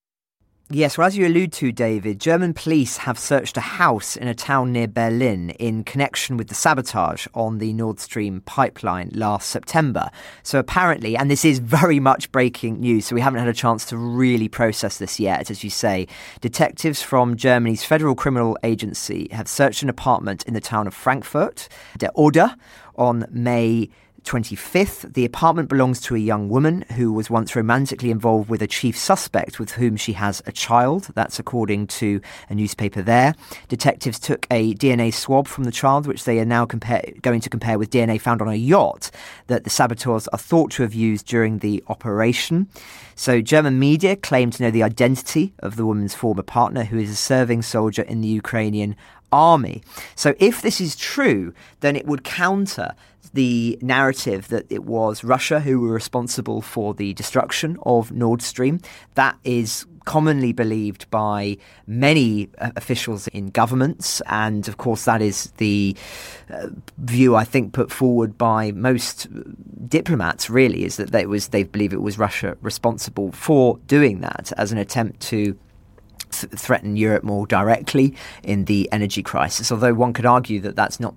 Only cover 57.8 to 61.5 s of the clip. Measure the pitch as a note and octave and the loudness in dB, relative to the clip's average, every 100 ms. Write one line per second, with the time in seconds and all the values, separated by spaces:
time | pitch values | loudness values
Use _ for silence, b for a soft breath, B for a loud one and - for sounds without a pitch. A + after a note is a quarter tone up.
57.8 | - A#2+ A2+ - A#2 A#2 - - C3 E3+ | 2 2 2 0 0 0 -2 -2 0 0
58.8 | B B B - C3+ - C3 A#2+ A#2 - | B B B 0 0 0 -4 -2 -2 -6
59.8 | - - - D#3 D#3 C#3+ B2 A#2 A2 A2 | -12 -14 -2 2 2 2 0 0 -2 -2
60.8 | G#2 G2 - A2 G#2+ G#2 G2+ | -4 -6 -4 -2 0 -2 -2